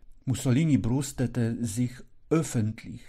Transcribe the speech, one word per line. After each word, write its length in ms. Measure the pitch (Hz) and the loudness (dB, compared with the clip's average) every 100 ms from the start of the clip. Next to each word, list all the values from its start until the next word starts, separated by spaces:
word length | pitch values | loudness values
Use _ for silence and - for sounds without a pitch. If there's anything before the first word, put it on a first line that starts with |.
| - - - | -20 -8 -2
Mussolini 540 | 117 135 123 160 123 | 0 4 4 6 4
brüstete 840 | 104 131 139 - 120 127 113 113 | 2 -2 -2 -4 -2 0 -2 -2
sich 280 | 117 104 123 - - - - | -4 -2 -4 -4 -18 -12 -2
öffentlich, 720 | 160 160 123 107 - - 117 | 0 0 -2 -2 -4 -12 -14